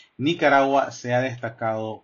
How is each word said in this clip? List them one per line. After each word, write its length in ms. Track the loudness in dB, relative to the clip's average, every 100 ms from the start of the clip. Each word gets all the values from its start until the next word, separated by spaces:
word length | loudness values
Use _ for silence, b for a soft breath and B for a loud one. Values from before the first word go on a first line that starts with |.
| B -4
Nicaragua 720 | -4 2 4 4 4 2 0
se 240 | -6 -2
ha 60 | 0
destacado 840 | -2 -6 -10 -6 -4 -4 -6 -10